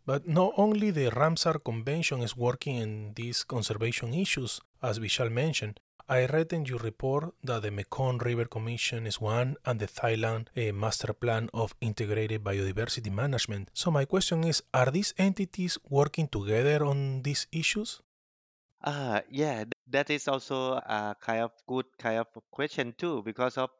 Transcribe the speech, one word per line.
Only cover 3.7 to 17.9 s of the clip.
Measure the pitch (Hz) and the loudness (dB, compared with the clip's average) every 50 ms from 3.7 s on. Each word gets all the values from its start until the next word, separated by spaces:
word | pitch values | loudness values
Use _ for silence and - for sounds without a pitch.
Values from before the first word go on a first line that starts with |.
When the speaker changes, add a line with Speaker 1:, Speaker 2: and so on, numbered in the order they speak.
| 110 107 117 120 120 - 120 113 131 | 0 0 0 -2 -2 -2 -4 -2 0
Speaker 1:
issues, | 175 196 - - 143 123 - - - - _ _ _ | 0 0 0 0 0 -2 -2 -4 -6 -10 _ _ _
as | - 120 104 113 | -4 -2 -2 -2
Vishal | 110 104 - - 123 113 | -2 0 0 2 0 2
mentioned. | 113 123 147 160 139 - 107 107 104 - - _ _ - - - | 2 2 2 2 0 -2 -4 -4 -8 -12 -18 _ _ -14 -4 0
I | 131 127 127 | 2 2 4
read | 127 147 160 165 165 | 4 2 2 2 0
in | 170 160 143 | 0 -2 -2
your | 127 127 117 | -2 -4 -4
report | 113 113 - - - 131 135 151 160 175 - _ - | -4 -6 -4 -2 -2 -2 0 -2 -2 -4 -8 _ -4
that | 127 120 113 | -4 -2 -2
the | 104 104 | -2 -2
Mekong | 101 101 98 - - - 131 127 127 | -4 -4 -6 -6 -4 -2 0 0 0
River | 120 120 120 120 117 117 | 0 0 0 0 0 -2
Commission | - - 113 110 117 120 113 - - 123 113 113 | -2 -4 -6 -4 -4 -4 -2 -2 -2 -2 -2 -4
is | 107 - - | -4 -4 -2
one | 110 107 110 120 123 127 139 - - | 0 0 2 2 2 0 -2 -2 -2
and | 131 123 107 | -2 -2 0
the | 107 | -2
Thailand, | - - - - 117 113 110 113 113 113 113 113 - - | -4 -2 -2 0 0 2 2 0 0 -2 -2 -6 -6 -4
uh, | 127 117 107 101 | -2 -2 0 0
Master | 98 104 110 - - - - - | 0 0 0 0 0 0 -4 -4
Plan | - 123 120 113 110 117 - - | -2 0 0 0 0 -2 -2 -2
of | 110 113 - - - | -2 -2 -2 -2 -2
Integrated | 123 113 104 - 117 104 107 110 110 107 110 104 104 | -2 -2 0 0 -2 0 0 0 0 0 -2 -2 -2
Biodiversity | 101 98 101 98 95 92 107 117 117 - 127 113 101 | -2 0 0 0 0 0 -2 -2 -2 -2 -4 -2 -2
Management. | 98 104 131 143 135 117 - - 104 101 98 - - | -2 0 0 0 0 0 -2 -2 -4 -6 -8 -6 -6
So | - - 175 | -2 0 2
my | 156 143 139 | 2 2 2
question | - - 190 190 - 175 160 165 | 2 2 2 2 2 2 2 2
is, | 165 147 - - _ - | 2 2 0 0 _ 2
are | 127 127 135 | 4 4 4
these | 139 185 208 - - | 4 2 0 0 2
entities | - 190 196 190 - 196 - - - 180 170 - - - - | 4 4 4 4 2 -2 -2 -2 -2 -2 -2 -2 -4 -4 2
working | 139 139 147 147 - - 156 | 4 4 4 4 2 0 -2
together | - - 104 98 104 107 113 131 147 151 147 151 | 0 -2 -2 0 2 2 4 4 4 4 4 2
on | 143 139 139 139 135 131 131 | 2 2 0 0 -2 -2 -2
these | 127 143 139 - - - - | -2 -2 -2 -2 -2 -2 -2
issues? | 165 156 - - 208 220 - | 0 0 0 0 0 -2 -4